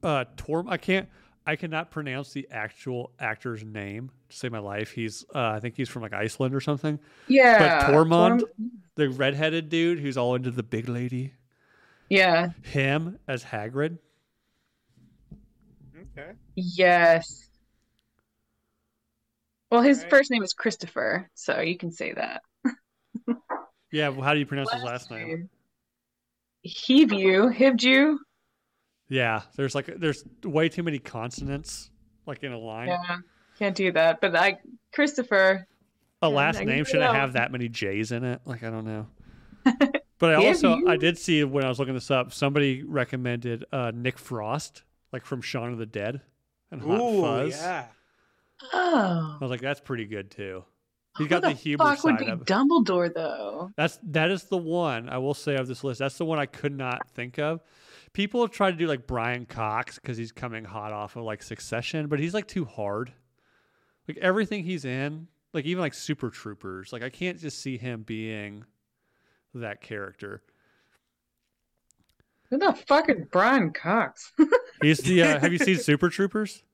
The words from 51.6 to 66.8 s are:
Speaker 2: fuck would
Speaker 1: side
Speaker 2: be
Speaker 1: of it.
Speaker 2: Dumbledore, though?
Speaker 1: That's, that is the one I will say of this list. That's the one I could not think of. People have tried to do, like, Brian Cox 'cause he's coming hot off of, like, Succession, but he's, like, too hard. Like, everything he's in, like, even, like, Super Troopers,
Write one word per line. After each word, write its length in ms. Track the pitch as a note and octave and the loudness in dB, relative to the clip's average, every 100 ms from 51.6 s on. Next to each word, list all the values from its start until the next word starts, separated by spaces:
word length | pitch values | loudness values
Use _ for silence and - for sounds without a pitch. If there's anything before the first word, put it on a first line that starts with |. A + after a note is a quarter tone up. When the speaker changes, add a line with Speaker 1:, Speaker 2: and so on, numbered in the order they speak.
| D#3 C#3+ D4+ C#4+ | -4 2 2 4
Speaker 2:
fuck 80 | |
would 140 | D#4+ A#3 | 2 0
Speaker 1:
side 60 | - | -2
Speaker 2:
be 60 | |
Speaker 1:
of 100 | F3+ | -6
it. 60 | - | 0
Speaker 2:
Dumbledore, 680 | G3 C4+ E4 G#3 F3+ F3 | 2 4 4 4 2 0
though? 580 | E3+ D#3+ D3 G#2 A2+ F3+ G3+ | -2 -6 -6 -8 -10 -12 -2
Speaker 1:
That's, 220 | D#3+ - | -4 -4
that 260 | G#3+ D3+ D#3+ | -6 -2 0
is 140 | F#3+ | -2
the 140 | - F#3 | -4 -4
one 520 | D#3+ F3 E3 A#2 A#2+ | -2 -2 -2 -4 -6
I 80 | B2+ | -6
will 160 | C3+ | -4
say 220 | C#3+ - C#3 | -4 -2 -4
of 120 | B2+ | -4
this 160 | B2+ | -6
list. 160 | C#3 A#2+ | -6 -4
That's 180 | C3+ - | -6 -4
the 60 | E3 | -4
one 120 | D#3 | -2
I 80 | C#3+ | -4
could 320 | - D3 C#3 | -4 -6 -4
not 320 | B2+ B2 - | -6 -6 -8
think 280 | - B2 B2 | -10 -10 -4
of. 220 | D3 E3 _ _ _ - _ | -4 -4 _ _ _ -20 _
People 280 | - G3+ B3 | -4 -2 0
have 100 | A#3 | -2
tried 200 | - G3 | 0 0
to 60 | E3+ | 0
do, 100 | E3 | -2
like, 200 | C#3 A#2+ | -2 -4
Brian 380 | B2+ A#2 B2 A#2+ | -4 -2 -4 -8
Cox 520 | - A2 A2 B2 - | -6 -4 -4 -6 -10
'cause 180 | - A#2 | -12 -10
he's 140 | A2+ | -10
coming 320 | - B2 A2+ G#2+ | -10 -10 -10 -12
hot 260 | G#2+ G#2+ | -12 -10
off 220 | G#2 G#2 A#2+ | -8 -10 -10
of, 80 | |
like, 180 | A2+ G#2+ | -10 -10
Succession, 640 | - A2 - A#2 A#2+ D#3+ D3+ | -10 -14 -8 -6 -6 -6 -4
but 120 | D3 | -4
he's, 140 | D#3+ | -4
like, 140 | G#3 G#3 | -6 -6
too 160 | F#3+ | -8
hard. 480 | C#3 - G#2 G#2 B2 _ _ _ _ _ _ _ _ _ - | -8 -6 -6 -4 -6 _ _ _ _ _ _ _ _ _ -16
Like, 100 | D#3 | -4
everything 460 | F#3 F#3+ G#3 G#3 | 0 0 -2 -4
he's 220 | E3+ F3+ C3+ | -6 -6 -6
in, 420 | B2+ C#3+ D#3 E3 _ _ | -6 -6 -8 -16 _ _
like, 120 | E3 D3 | -8 -4
even, 160 | F3+ | -4
like, 120 | D#3+ | -4
Super 360 | - - D3 B2 | -6 -8 -6 -6
Troopers, 640 | - A2 G2+ F#2+ F#2 | -8 -16 -14 -12 -14